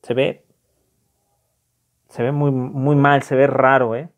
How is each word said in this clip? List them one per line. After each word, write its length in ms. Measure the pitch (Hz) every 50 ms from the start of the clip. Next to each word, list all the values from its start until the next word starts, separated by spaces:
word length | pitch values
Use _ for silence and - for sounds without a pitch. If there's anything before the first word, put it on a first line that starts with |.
Se 120 | _ - 120
ve, 300 | 123 135 - - - _ _ _ _ _ _ _ _ _ _ _ _ _ _ _ _ _ _ _ _ _ _ _ _ _ _ _ _ _ _ _ _ _ _
se 140 | _ - 120
ve 80 | 123
muy, 200 | 143 143 143 143
muy 440 | 135 127 123 131 - 139 131 143 147
mal, 260 | 143 139 143 143 139
se 140 | 131 - 139
ve 120 | 131 139 139
raro, 480 | 135 135 131 131 135 131 127 117 113
¿eh? 140 | 120 151 170 _